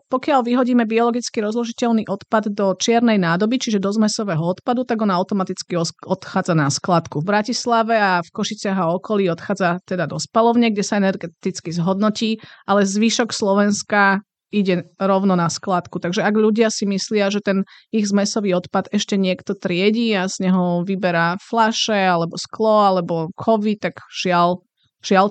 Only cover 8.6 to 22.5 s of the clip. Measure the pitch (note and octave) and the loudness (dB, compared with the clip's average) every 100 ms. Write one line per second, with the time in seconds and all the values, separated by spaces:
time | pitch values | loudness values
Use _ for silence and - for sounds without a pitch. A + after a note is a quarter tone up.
8.6 | G#3+ F#3+ E3+ F3+ - G#3 F#3+ E3 - G3 | -4 -2 0 -2 -2 0 0 -2 -4 -2
9.6 | F3+ F3+ - F#3 D#3 D#3 - A#3 A3+ A#3 | 0 -2 -4 -6 -4 -6 -2 2 4 4
10.6 | A#3 G#3 F#3+ G#3 F#3+ F3+ E3+ - F#3+ F3 | 2 0 -2 0 0 -2 -8 -10 -8 -8
11.6 | - E3+ E3+ F#3+ G#3+ G#3+ A3 G#3+ - - | -6 -2 -2 0 0 0 -2 -4 -8 -12
12.6 | - G3+ G3+ G3+ A3+ - A#3+ - G#3 G3 | 0 2 2 2 0 2 -2 -2 0 2
13.6 | G#3 G3+ - G#3 G3 G3 - _ _ G#3 | 2 0 0 2 2 2 -4 _ _ 0
14.6 | G3 F3+ F3 - G3 F#3+ G3 F3+ E3+ - | 2 0 -2 -4 0 2 2 2 0 -2
15.6 | - F3+ - F3+ F3 F#3+ F#3+ G#3+ A3 A3 | -2 -2 -2 -6 -4 -2 0 2 4 4
16.6 | A3+ - G3+ G3 - G#3+ G3 G3+ G#3 G3 | 2 0 -2 -4 -2 0 0 0 0 -2
17.6 | F#3+ - _ A3+ G#3 G3+ G3+ A3+ G3+ F3+ | -2 -8 _ -2 0 0 0 -2 0 -2
18.6 | - G3 F#3+ G#3 - G3+ F#3 F#3 - G3 | -2 -4 -2 -4 -2 0 0 -2 -6 -6
19.6 | F#3+ F3 G3+ A3 A#3 G3+ F#3 - F#3 F#3 | -4 0 0 2 0 0 -2 -2 0 2
20.6 | F3+ F3 F3 F#3+ G#3 E3+ E3+ F3+ - A#3 | 2 0 -2 -2 0 0 0 -2 -4 0
21.6 | A3 A3+ - G#3 F#3+ F3 E3 F3+ - | 0 0 -2 0 2 2 0 -6 -10